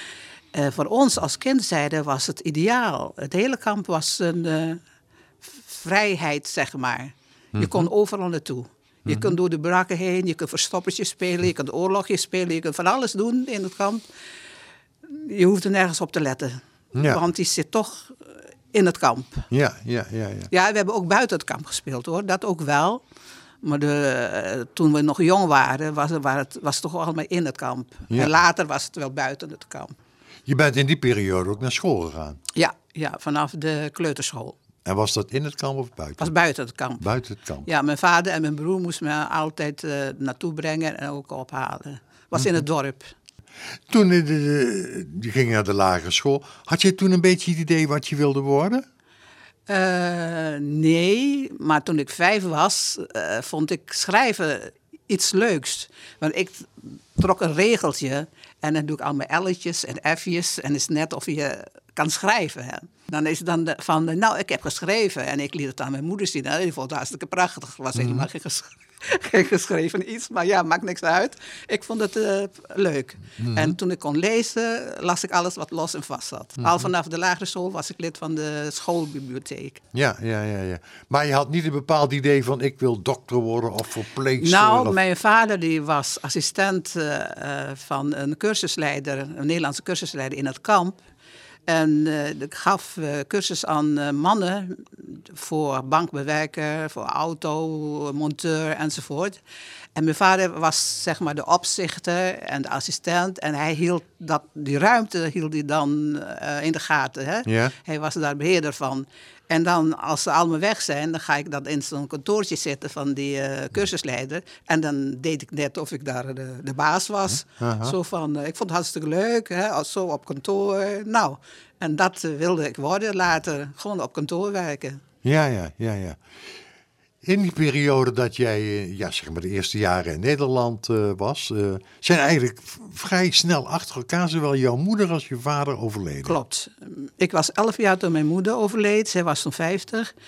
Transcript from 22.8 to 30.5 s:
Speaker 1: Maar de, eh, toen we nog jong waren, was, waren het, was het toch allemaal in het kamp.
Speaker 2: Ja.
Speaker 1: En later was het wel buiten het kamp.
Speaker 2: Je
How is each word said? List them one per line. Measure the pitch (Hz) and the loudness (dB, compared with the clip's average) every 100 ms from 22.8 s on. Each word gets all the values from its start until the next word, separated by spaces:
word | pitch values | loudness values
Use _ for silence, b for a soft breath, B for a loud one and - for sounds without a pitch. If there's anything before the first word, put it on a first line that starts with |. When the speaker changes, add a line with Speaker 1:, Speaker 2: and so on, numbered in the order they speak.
| 170 247 _ B B B B B | 4 0 _ B B B B B
Speaker 1:
Maar | 156 147 | -2 0
de, | 147 147 139 | 2 2 2
eh, | 127 117 101 90 123 117 | 2 0 -2 -4 -4 -6
toen | - 156 | 2 4
we | 147 | 6
nog | 151 143 | 4 4
jong | 170 190 175 | 4 4 6
waren, | 139 127 135 156 | 4 4 0 -2
was, | 151 147 | -2 0
waren | 160 139 135 | 0 0 0
het, | 135 - | -2 -4
was | 147 | -4
het | - | -2
toch | 165 170 | -4 -4
allemaal | 165 160 151 | -4 -4 -2
in | 175 | -2
het | 151 - | -2 -4
kamp. | 127 127 127 - - | -6 -6 -10 -12 -2
Speaker 2:
Ja. | 117 | 2
Speaker 1:
En | 143 | 6
later | 160 175 170 151 | 8 8 6 0
was | 139 | -2
het | - 170 | -4 -8
wel | 135 | -8
buiten | 139 131 139 156 | -4 -4 -4 -12
het | 160 - | -14 -16
kamp. | - - - B B B B | -14 -14 -18 B B B B
Speaker 2:
Je | B | B